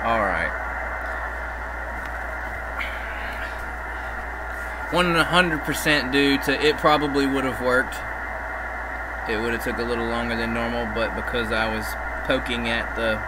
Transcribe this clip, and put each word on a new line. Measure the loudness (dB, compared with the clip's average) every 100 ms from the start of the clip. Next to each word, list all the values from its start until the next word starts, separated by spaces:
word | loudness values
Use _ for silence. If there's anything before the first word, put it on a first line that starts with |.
All | 2 4
right. | 4 2 0 -2 -4 -4 -4 -4 -4 -4 -4 -4 -6 -6 -6 -6 -6 -6 -6 -6 -6 -6 -6 -6 -6 -4 -4 -4 -6 -4 -4 -4 -6 -6 -6 -6 -6 -6 -6 -6 -6 -6 -6 -6 -6 -6 -2
One | 2 4
hundred | 4 4 4 4 0
percent | -2 0 2 2 4
due | 4 6 4
to | 2 4
it | 4 6
probably | 6 6 4 2 2
would | 2
have | 0 0
worked. | 4 4 2 -4 -6 -6 -6 -6 -6 -6 -6 -6 -6 -6 -6 -6 -2
It | 0
would | 0
have | 0
took | -2 -2
a |
little | 0 0
longer | 0 0 0 0
than | 0
normal, | 0 0 0 0
but | 0 0 0
because | -2 0 0
I | 2 2
was | 0 -2 -4 -4 -4 2
poking | 2 2 0 2
at | 0 0 0
the | 2 0